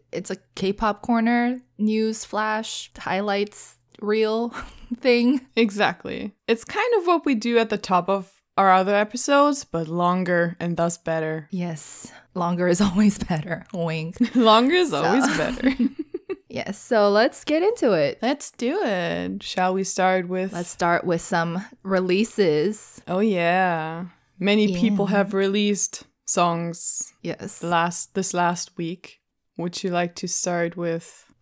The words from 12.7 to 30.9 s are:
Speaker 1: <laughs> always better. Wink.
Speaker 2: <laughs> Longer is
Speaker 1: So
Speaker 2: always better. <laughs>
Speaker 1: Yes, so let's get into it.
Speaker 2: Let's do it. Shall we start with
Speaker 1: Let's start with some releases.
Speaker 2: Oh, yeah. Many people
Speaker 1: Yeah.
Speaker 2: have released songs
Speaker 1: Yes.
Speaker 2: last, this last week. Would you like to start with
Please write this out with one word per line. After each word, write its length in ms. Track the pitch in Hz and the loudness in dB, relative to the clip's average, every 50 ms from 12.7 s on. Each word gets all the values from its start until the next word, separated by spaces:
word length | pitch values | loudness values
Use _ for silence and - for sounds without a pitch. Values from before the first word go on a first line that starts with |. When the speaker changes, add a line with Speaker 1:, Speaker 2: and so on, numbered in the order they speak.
| 175 190 | 4 4
Speaker 1:
<laughs> 80 | 208 196 | 2 2
always 300 | 175 208 214 202 196 - | 4 4 4 4 4 2
better. 480 | - - 175 156 156 180 165 - - - - | -2 -4 -4 -4 -2 -6 -8 -10 -10 -10 -6
Wink. 420 | 175 170 165 160 160 156 165 - - 247 | -4 -4 -4 -4 -4 -6 -8 -2 -2 -2
Speaker 2:
<laughs> 80 | 220 - | 0 2
Longer 420 | 254 226 220 214 226 247 277 339 | 4 6 8 8 8 6 4 4
is 140 | 359 359 285 | 4 4 2
Speaker 1:
So 120 | - 143 - | 2 0 2
Speaker 2:
always 220 | - - 269 - 277 302 | 2 2 4 2 2 2
better. 360 | - - - 254 - - 269 262 | 0 -2 -2 -2 0 0 0 2
<laughs> 60 | - 240 - - - 302 _ - - _ - 370 - _ - | 2 0 -2 0 -4 -12 _ -10 -14 _ -10 -12 -12 _ -12
Speaker 1:
Yes, 300 | - - - - 202 - | -10 -8 -6 -6 -8 -6
so 300 | - - 240 214 208 202 | -4 0 2 4 4 6
let's 360 | 202 208 233 302 - - - | 6 4 4 2 0 -4 -2
get 180 | - 302 320 | 0 0 2
into 300 | 359 427 480 - 320 240 | 2 0 0 2 2 2
it. 260 | 190 156 143 135 - - | 4 4 2 0 0 -2
Speaker 2:
Let's 300 | 220 247 294 294 - - | -2 -2 -2 -2 -6 -10
do 280 | - - 240 247 330 427 370 | -6 -4 -2 -2 0 0 0
it. 580 | 233 196 180 170 170 170 175 180 185 190 202 | 0 -2 -2 -2 -2 -2 -4 -4 -6 -8 -8
Shall 300 | - - - 190 185 185 | -8 -6 -4 -2 0 0
we 120 | 185 190 190 | 0 -2 -2
start 440 | - - - 185 185 185 185 175 175 | -4 -2 0 2 2 2 2 0 -2
with 240 | 185 185 185 190 | -4 -4 -4 -4
Speaker 1:
Let's 160 | - 175 180 - | -6 -6 -8 -8
start 340 | - - 180 170 175 - - | -4 -2 0 2 2 2 2
with 180 | 180 165 175 | 0 -2 -2
some 420 | - - 185 170 165 170 165 185 208 - - _ | -2 -2 -2 0 0 -2 -4 -6 -8 -10 -18 _
releases. 1160 | - 190 190 180 185 180 180 196 226 - - 220 196 165 151 151 156 208 220 - - - - - - - | -4 -2 0 0 2 2 2 2 2 0 2 2 2 4 4 2 2 0 -2 -4 -10 -14 -16 -16 -8 -4
Speaker 2:
Oh, 120 | 175 190 | -2 0
yeah. 840 | 214 226 190 175 170 170 180 185 185 180 170 160 156 160 165 165 180 175 _ _ _ _ _ - | 2 2 2 2 2 2 2 2 2 2 0 -2 -4 -6 -8 -8 -10 -12 _ _ _ _ _ -4
Many 380 | 185 202 208 214 214 196 180 | 0 2 4 4 4 2 2
people 300 | 175 175 208 202 202 202 185 | 2 2 2 2 2 2 2
Speaker 1:
Yeah. 80 | 208 | 2
Speaker 2:
have 160 | 202 196 196 | 2 2 0
released 720 | 196 190 196 196 196 214 208 208 202 196 - - - - - _ _ _ - | 0 0 0 2 2 2 2 2 0 0 -2 -6 -6 -12 -18 _ _ _ -8
songs 840 | - - 190 175 170 170 170 170 170 170 - - - - - - - _ _ | -4 0 0 2 0 0 -2 -4 -6 -8 -8 -8 -6 -6 -6 -8 -10 _ _
Speaker 1:
Yes. 400 | - 170 - - - 196 - - | -10 -10 -10 -8 -10 -10 -10 -8
Speaker 2:
last, 520 | 165 170 175 165 170 175 175 - - - - | -4 0 0 0 0 0 -2 -6 -8 -6 -4
this 200 | 190 185 - - | -4 -4 -2 0
last 420 | 175 175 170 175 170 - - - | 0 0 0 0 -2 -8 -10 -8
week. 440 | - 170 160 185 - - - - _ _ _ _ _ _ _ - | -8 -8 -8 -8 -10 -14 -20 -20 _ _ _ _ _ _ _ -8
Would 260 | - 165 175 170 - | -6 -6 -6 -6 -4
you 80 | - 185 | -4 -2
like 240 | 175 175 175 175 - | -2 -2 -2 -2 -6
to 120 | - - 175 | -8 -8 -6
start 480 | - - - 180 175 170 170 170 170 | -4 -4 -2 -2 -2 -2 -2 -2 -4
with 480 | 180 170 170 | -4 -4 -4